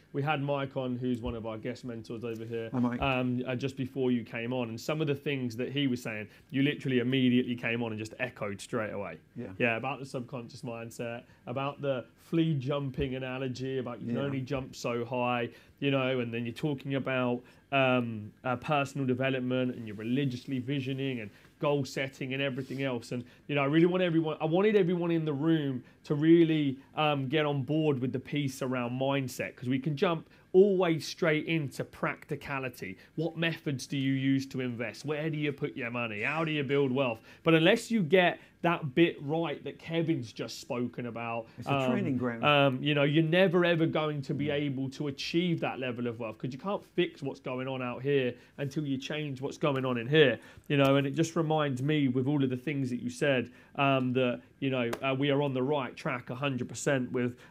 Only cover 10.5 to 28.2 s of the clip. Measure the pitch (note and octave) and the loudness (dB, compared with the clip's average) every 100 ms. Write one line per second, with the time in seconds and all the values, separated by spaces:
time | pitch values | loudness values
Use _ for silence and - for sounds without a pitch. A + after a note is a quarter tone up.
10.5 | B2+ C3 A#2 A#2 - A#2+ A#2 - - - | -12 -12 -10 -10 -10 -10 -10 -14 -16 -8
11.5 | B2+ C#3 C#3 C#3 B2+ - _ - E3 D#3+ | -6 -4 -4 -4 -4 -6 _ -4 0 2
12.5 | D3 B2+ C#3+ C#3 C3+ C#3 C3 C3 B2+ C3+ | 0 -2 -2 -4 -4 -4 -4 -6 -4 -6
13.5 | B2 C3 C3 B2 A#2+ A#2 A#2+ C#3+ C#3 B2+ | -4 -4 -4 -4 -6 -4 -2 -2 -4 -4
14.5 | C3+ B2 - C3 A#2+ A#2 B2+ B2 A#2+ A#2+ | -6 -6 -6 -4 -4 -2 -2 0 0 -4
15.5 | - - - C#3+ C3+ C3 C3 A#2+ A#2 A#2+ | -8 -20 -4 0 2 2 0 -2 -4 -6
16.5 | A#2 D#3 C#3 C#3 C#3 C3 C3 B2 B2 - | -4 -4 -4 -4 -4 0 0 0 -2 -6
17.5 | - - C#3 C3 B2+ A#2 A2 G#2+ - B2+ | -20 -2 2 4 4 0 -6 -10 -8 -4
18.5 | B2 - D3 C#3 C#3+ C3 B2 C3+ C3 B2+ | -4 0 0 0 -2 0 0 0 0 0
19.5 | B2+ B2+ A#2+ A2 G#2 A2 C3 C#3 A#2+ - | 0 0 -4 -10 -8 -2 0 0 -2 -6
20.5 | C3+ A#2+ C#3+ B2+ C3+ C3+ B2 G#2 - - | -6 -2 -4 -4 -4 -4 -6 -8 -14 -20
21.5 | - D3+ C#3+ C3+ D3 C3+ - C3 C3+ C#3 | -4 0 0 -2 -4 -6 -6 -6 -2 -2
22.5 | C3+ C3 C3+ C#3 A#2+ - B2 A#2+ - - | -4 -6 -4 -4 -4 -6 -8 -8 -14 -4
23.5 | C#3+ C#3 D#3+ F3 F#3 F3+ D#3+ D#3+ D3+ D#3 | 0 4 6 6 4 2 2 0 -2 0
24.5 | F3 G#3+ G#3 F3 F3 E3+ E3 D#3 C3+ D#3+ | 4 6 6 4 2 2 0 0 0 2
25.5 | D#3+ C#3 B2+ - - - D3 D#3+ E3+ D#3+ | 4 2 -4 -8 -10 -4 2 8 8 8
26.5 | D#3 C#3+ B2+ - - D3+ C#3+ C3 D#3 D3+ | 4 0 -2 -6 0 0 2 0 2 2
27.5 | C#3+ B2 D#3 D#3 C3 C3 C3 | 0 0 2 2 2 0 -4